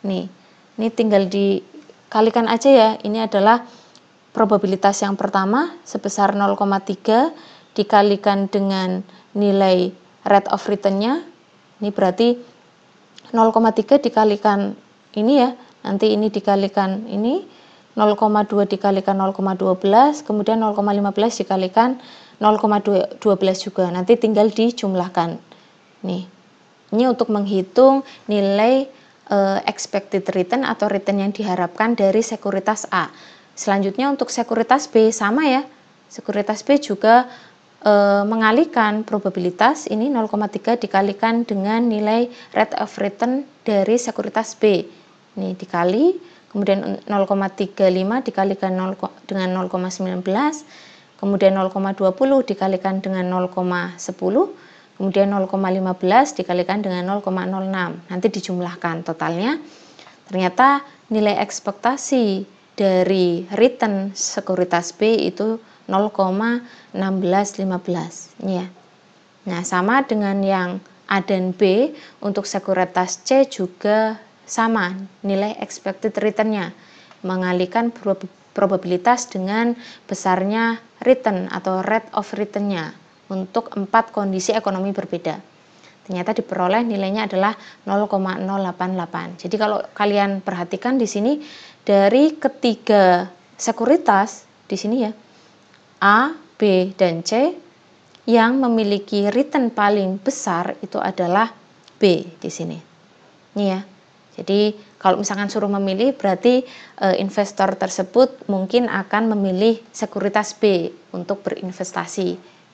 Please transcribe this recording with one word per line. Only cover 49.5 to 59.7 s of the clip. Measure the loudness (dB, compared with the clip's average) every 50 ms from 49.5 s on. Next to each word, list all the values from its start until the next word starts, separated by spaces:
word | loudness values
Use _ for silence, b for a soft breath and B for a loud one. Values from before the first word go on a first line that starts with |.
nol | -2 -4 -4 -4
koma | -4 -4 -4 -4
sembilan | -6 -6 -6 -4 -4 -4 -4
belas, | -2 0 0 0 -2 -2 -6 -14 B B B B B B B B B B -6
kemudian | -2 -2 0 4 4 2
nol | 2 2 -2 -2
koma | -2 -4 -4 -4
dua | -4 0 0 0 2
puluh | 2 2 2 4 2
dikalikan | 2 0 -4 -4 -2 -2 -2 -2 -2 -4 -4 -4 -4
dengan | -4 -4 -4 -2 -2
nol | -2 -2 -2 -2
koma | -4 -4 -4 -2 -2 -2 -4 -6 -8 -10
sepuluh, | -12 -12 -8 -4 -4 0 2 0 0 0 B B B B B B B B B
kemudian | _ -4 -2 2 2 2 2
nol | 0 -2 -2
koma | -2 -2 -2 -2 -2
lima | -2 -2 -2 -4
belas | -4 -2 0 4 4 4 4 2
dikalikan | -2 -8 -4 -2 -2 -2 0 -2 -2 -4
dengan | -4 -4 -4 -4 -4
nol | -4 -4 -4
koma | -4 -4 -4 -4 -4
nol | -4 -6 -6 -6 -4
enam. | -4 -4 -4 -6 -6 -12 -12 -10
Nanti | -8 -2 -2 -2
dijumlahkan | -2 -2 -8 -6 -6 -6 -6 -8 -10 -8 -8 -6 -6 -6 -8
totalnya. | -8 -8 -6 -4 -4 -4 -2 -2 -4 -4 -6 B B